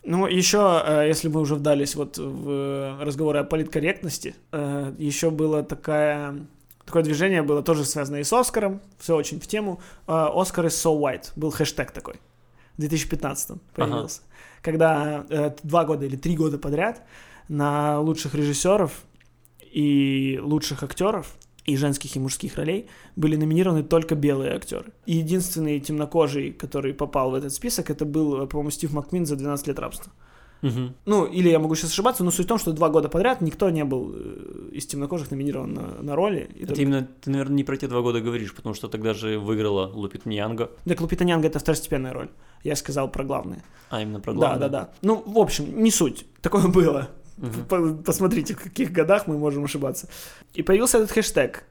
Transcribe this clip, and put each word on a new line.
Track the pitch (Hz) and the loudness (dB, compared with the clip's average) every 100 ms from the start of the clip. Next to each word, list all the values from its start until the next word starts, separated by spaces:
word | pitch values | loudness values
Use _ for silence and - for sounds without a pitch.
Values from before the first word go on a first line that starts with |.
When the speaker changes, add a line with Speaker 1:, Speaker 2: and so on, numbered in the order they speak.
| - | 0
Speaker 1:
Ну, | 175 190 | 0 2
ещё, | 180 180 208 202 165 - | 4 4 6 6 6 4
э, | 151 151 | 4 4
если | 156 160 | 2 0
мы | 156 | 0
уже | 147 147 | 0 0
вдались | 147 143 143 151 | 2 2 2 -2
вот | 143 - | -6 -6
в | 143 135 139 139 139 139 135 139 | -8 -6 -6 -4 -4 -4 -6 -6
разговоры | 147 139 156 147 | -6 0 0 0
о | |
политкорректности, | 143 160 156 160 151 - 170 - - - _ | 0 -2 0 0 -2 -2 -6 -8 -8 -12 _
э, | 156 143 143 139 135 | -6 -4 -4 -6 -4
ещё | 151 143 165 | -4 0 0
было | 156 156 151 | 2 2 2
такая... | 147 147 - 151 151 147 143 143 147 _ _ _ - | -2 -6 -2 2 2 0 -4 -10 -14 _ _ _ -2
Такое | 170 | 0
движение | 156 147 190 180 | 2 2 2 2
было | 147 147 | 2 0
тоже | 139 156 | 2 2
связано | 135 156 139 143 | 2 -2 -4 -4
и | |
с | 139 | 0
Оскаром, | 233 247 233 202 196 - - | 2 2 0 -2 -4 -12 -14
всё | - 160 | 0 0
очень | 147 156 | 0 -8
в | - | -6
тему. | 214 208 175 - - - | -4 -4 -8 -12 -18 -2
Э, | |
«Oscar | 160 156 175 185 - 165 | 0 2 2 0 0 0
is | - 165 | 2 2
so | 151 | 2
white», | 143 117 - - | 0 -2 -10 -6
был | 151 | -4
хэштег | - 151 - 127 | 0 -2 -2 -8
такой. | - - - _ _ _ _ _ - | -8 -14 -18 _ _ _ _ _ -6
В | |
две | 151 | -2
тысячи | 156 - | -2 -2
пятнадцатом | 156 143 139 - - _ - | -4 -4 -6 -8 -12 _ -4
Speaker 2:
Ага. | 117 | -2
Speaker 1:
появился. | 120 160 - - - - - | -2 -6 -12 -16 -20 -20 -10
Когда, | - 160 160 151 151 147 - | -4 4 4 4 0 -4 -4
э, | 151 147 143 | -2 -2 -4
два | 151 170 | 0 2
года | 156 147 139 | 2 0 -2
или | 135 | -4
три | 165 165 | -2 0
года | 156 143 | 0 0
подряд | 143 147 202 233 - - - - - | -2 0 -2 -4 -14 -20 -20 -20 -6
на | 151 147 147 147 147 | 0 2 2 2 2
лучших | 156 160 143 139 | 0 -2 -2 -2
режиссёров | 147 139 180 208 170 - - _ _ _ _ _ - | 0 2 4 4 2 -2 -20 _ _ _ _ _ -8
и | - 147 143 139 135 135 131 | -2 2 4 4 2 0 -2
лучших | 143 151 147 147 | 0 0 0 -6
актёров | 139 - 190 220 - - - _ - | -8 -2 0 0 -6 -16 -20 _ -2
и | 139 | 2
женских, | 143 139 143 139 | 2 0 -4 -4
и | |
мужских | 131 - - - | -4 -4 -6 -4
ролей | 147 190 240 - - - | -2 -4 -6 -18 -14 0
были | 156 156 | 2 2
номинированы | 156 156 185 156 | 2 4 4 2
только | 147 165 160 151 | 4 2 2 2
белые | 143 139 135 | 2 2 0
актёры. | - - - - - - | -4 -6 -10 -10 -14 -2
И | 165 | 0
единственный | 160 185 180 165 156 147 | 2 0 0 -2 -2 -2
темнокожий, | 139 151 147 165 151 143 139 | -2 -4 0 2 2 2 -4
который | - 135 143 135 | -8 -8 -4 -4
попал | 139 143 139 131 | -4 -2 0 0
в | 131 | -2
этот | 139 | -4
список, | 139 240 233 170 | -6 -4 -4 -4
это | 151 151 | -4 -2
был, | 151 151 139 135 | 0 0 0 -2
по-моему, | 147 147 | -4 -4
Стив | - 160 | -4 -4
Маккуин | 147 143 180 165 | -4 -2 -2 -2
за | 143 | -2
«Двенадцать | 139 143 143 | -2 -4 -4
лет | 135 | -6
рабства». | 120 - - - - - - - | -6 -10 -16 -20 -20 -20 -20 -4
Speaker 2:
Мгм. | 139 120 127 131 - | -2 -2 -4 -8 0
Speaker 1:
Ну, | 208 165 | 2 2
или | 180 180 | 4 6
я | 165 | 6
могу | 156 160 | 4 0
щас | 160 | -2
ошибаться, | - 220 254 | 2 2 2
но | 180 | 0
суть | 170 180 | 0 0
в | |
том, | 233 | 0
что | - | 0
два | 156 165 | 2 4
года | 156 151 | 4 4
подряд | 165 226 254 | 2 2 2
никто | 165 - 196 | -2 2 2
не | 165 143 | 2 0
был, | 131 - - | -2 -4 -10
э, | 110 - - - - | -12 -12 -14 -14 -12
из | - - | -12 -8
темнокожих | 143 143 175 139 | -6 -4 -6 -6
номинирован | 139 143 135 127 | -4 -4 -4 -6
на, | - 95 - | -8 -8 -10
на | 143 143 | -4 0
роли. | 202 185 - - | 2 0 -6 -12
И | |
Speaker 2:
Это | - | -6
Speaker 1:
только | 143 | 0
Speaker 2:
именно | 139 135 131 - | 2 2 0 -8
ты, | - | -2
наверное, | 135 139 143 | -2 2 2
не | |
про | 139 135 | 2 -2
те | 139 | 0
два | 123 | 0
года | 120 120 | 2 2
говоришь, | 113 120 101 - | 0 -4 -6 -8
потому | 110 104 | -8 -8
что | 113 | -8
тогда | 110 110 | -4 -2
же | 104 110 107 | -2 -2 -2
выиграла | 104 110 107 98 92 | 0 0 2 0 -2
Лупита | 107 101 - - | -4 -8 -8 -6
Ньянго. | 107 107 113 117 - - | -4 -2 -2 -6 -6 -4
Speaker 1:
Так | 170 | -2
Лупита | 160 180 180 | -2 0 2
Ньянго — | 170 160 | 4 2
это | 147 | 0
второстепенная | 139 147 - 143 131 | 0 0 0 -4 -4
роль. | 127 - - - - | -8 -12 -14 -20 -10
Я | 147 147 | -6 -4
сказал | - 139 135 | -4 -4 -2
про | - | -4
главные. | 139 135 90 90 - - - | -4 -4 -6 -12 -16 -20 -8
Speaker 2:
А, | 120 | -6
именно | 107 107 | -4 -6
про | 104 | -4
Speaker 1:
Да, | 113 | 2
Speaker 2:
главные. | 147 127 | 2 2
Speaker 1:
да, | 139 | 0
да. | 143 175 - | -2 -6 -2
Ну, | 190 220 - | 2 2 2
в | 220 | 4
общем, | 196 - 147 - | 4 2 -4 4
не | 226 | 4
суть. | - 151 - - - | 6 2 0 -14 -6
Такое | - 202 180 | 0 4 6
было. | 180 165 143 127 - - - | 6 6 4 -4 -12 -18 -10
Speaker 2:
Мгм. | 131 113 120 | -6 -6 0
Speaker 1:
По-, | 180 165 156 | 2 2 0
посмотрите, | 170 165 185 226 147 - | -2 2 2 2 -2 -8
в | |
каких | 190 - 226 | -10 -4 -2
годах | 180 156 202 208 | 2 4 4 4
мы | 151 | 0
можем | 151 143 143 | 0 0 -4
ошибаться. | 151 139 - - - - - - - | -4 -4 -6 -10 -16 -18 -20 -14 -6
И | |
появился | 165 190 240 240 | 4 4 6 4
этот | 214 | 4
хэштег | - 214 - 127 - - | 2 2 2 0 -2 -18